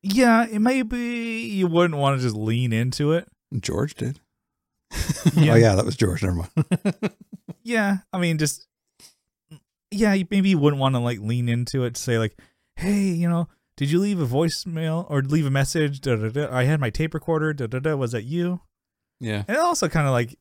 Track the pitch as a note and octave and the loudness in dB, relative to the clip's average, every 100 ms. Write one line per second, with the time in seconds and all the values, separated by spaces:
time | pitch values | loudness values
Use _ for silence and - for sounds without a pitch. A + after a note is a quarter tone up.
0 | G3 G#3 B3 A3+ A#3 G#3+ A3+ C4 A3+ B3 | 0 4 6 6 2 2 2 2 0 -4
1 | A#3+ A#3+ A#3 A3+ A#3 G3 F3+ E3 F3 D3 | -4 -6 -6 -6 -6 0 2 4 4 4
2 | C#3 C3+ B2 G#2+ A2 A#2 B2 A2 B2 - | 0 2 -2 -2 -2 0 0 0 -2 0
3 | D3 E3 - _ _ - - F2+ C#3+ - | 0 0 -2 _ _ -8 -4 -4 -4 -4
4 | A#2+ C#3 _ _ _ _ _ _ _ - | -8 -8 _ _ _ _ _ _ _ -8
5 | - - D#3+ D3+ D3+ A2+ A2+ G2 - - | -4 0 0 4 6 6 6 4 0 -2
6 | G2+ E2 F#2+ F2 F#2 - - F3+ G#3 - | -2 0 -2 -2 -4 -4 -2 0 -2 -4
7 | G#3 _ - - - - A3+ A#3 G3+ G3 | -8 _ -20 -20 -18 -18 -4 0 0 -2
8 | - F#3 F3 D#3+ D3+ - _ _ _ _ | -4 -4 -2 0 -2 -4 _ _ _ _
9 | - _ _ _ _ D3+ _ _ _ G3+ | -20 _ _ _ _ -20 _ _ _ 0
10 | G#3+ G3 F3+ G3 F#3+ F3 C#3+ C#3+ C3+ C3 | 2 2 2 2 4 4 4 4 0 2
11 | A#2+ A#2 G#2+ A#2+ A#2+ A#2 A#2+ C#3 B2 A#2+ | -2 -4 -4 -2 0 -2 -2 -4 -4 -4
12 | - A#2 A2 _ _ _ _ - F3+ G3+ | -2 0 0 _ _ _ _ -8 -2 0
13 | G3 E3 E3+ E3+ E3 _ _ - C#3+ E3+ | 0 0 0 0 -4 _ _ -4 2 2
14 | G3+ G3 C3+ C3 E3+ - - E3 D#3+ D#3+ | 2 0 0 2 0 -2 -8 -4 -2 -2
15 | - C#3+ C3+ D3+ C#3+ C3+ C3+ E3 D3+ C#3 | 0 -2 2 0 2 0 0 0 0 -2
16 | C3+ A2+ A2 B2+ D3 B2+ B2+ D#3 B2+ - | -2 0 0 -2 -4 0 2 2 0 -2
17 | D#3 D#3 - D#3+ D#3 D3 A#2 B2+ D3+ C#3+ | -4 -4 -2 -2 0 -4 -4 -4 -2 -2
18 | B2+ A#2+ A2+ E3 F3 F3+ _ _ _ _ | -2 -4 -4 -4 -2 -4 _ _ _ _
19 | _ _ A#2+ G#2 G#2 B3+ F4 E4+ E3+ D#3+ | _ _ -6 -4 -2 0 0 0 -2 0
20 | C#3+ B2 A#2+ - | 0 0 -2 -8